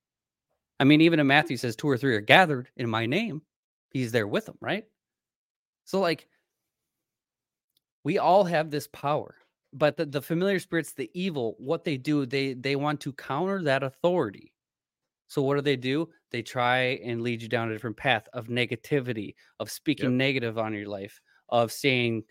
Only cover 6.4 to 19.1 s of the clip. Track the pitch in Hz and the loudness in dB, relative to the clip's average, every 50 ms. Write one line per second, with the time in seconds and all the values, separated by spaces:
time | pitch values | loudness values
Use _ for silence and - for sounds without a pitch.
6.4 | _ _ _ _ _ _ _ _ _ _ _ _ _ _ _ _ _ _ _ _ | _ _ _ _ _ _ _ _ _ _ _ _ _ _ _ _ _ _ _ _
7.4 | _ _ _ _ _ _ _ _ _ _ _ _ - 143 185 185 123 160 180 202 | _ _ _ _ _ _ _ _ _ _ _ _ -4 -2 0 2 4 6 6 6
8.4 | 196 170 170 151 160 160 143 147 - - - - - 143 151 135 - - - _ | 6 4 2 0 0 0 -4 -6 -6 -8 -14 -6 -4 -2 -2 -2 -4 -6 -14 _
9.4 | _ _ _ _ _ _ - 131 151 147 - - 165 147 131 143 - - 165 165 | _ _ _ _ _ _ -4 0 0 2 2 0 -6 -4 -4 -6 -4 -2 -2 0
10.4 | 185 196 196 175 - - 170 165 151 - - - 131 - - 180 185 190 156 139 | 0 0 0 -2 -4 -4 -4 -4 -4 -4 -8 -10 -10 -8 -6 -6 -4 -4 -4 -2
11.4 | 117 110 104 - - 135 165 156 - 175 147 127 123 151 151 147 139 120 139 139 | -4 -4 -6 -8 -6 -4 -4 -4 -2 -4 -6 -4 -2 0 0 0 0 0 -2 -2
12.4 | 135 135 127 127 120 139 143 139 143 151 147 147 - 143 131 - - - 131 143 | -2 -2 -4 -4 -4 -2 -2 0 0 -2 -2 -2 -6 -10 -10 -10 -8 -6 -4 -2
13.4 | 180 190 196 190 165 143 135 135 139 131 - _ - 175 180 175 131 104 98 - | -2 -2 -2 -2 0 0 0 0 0 -4 -6 _ 0 2 2 2 0 -2 -4 -10
14.4 | - - _ _ _ _ _ _ _ _ _ _ _ _ _ _ _ - - 151 | -20 -20 _ _ _ _ _ _ _ _ _ _ _ _ _ _ _ -8 -4 -2
15.4 | 135 135 143 143 139 147 139 123 123 131 135 156 165 165 _ _ _ - - 120 | 0 2 2 2 2 0 0 0 0 -2 -2 -2 -4 -6 _ _ _ -10 -8 -8
16.4 | 113 - - 127 120 123 127 127 127 127 131 - 98 120 117 117 117 123 120 110 | -8 -6 -4 0 2 2 2 2 2 0 -2 -4 -6 -6 -6 -4 -4 -4 -4 -6
17.4 | 113 110 120 117 117 113 110 104 - 117 107 - - 139 123 107 - - - 120 | -6 -4 -2 -2 -2 -2 -6 -6 -6 -8 -8 -4 0 0 0 0 -2 -6 -12 -10
18.4 | 113 117 120 123 120 - 127 - - - 151 143 123 123 | -8 -4 -2 -2 -2 -2 -4 -8 -4 -2 -2 -2 0 -2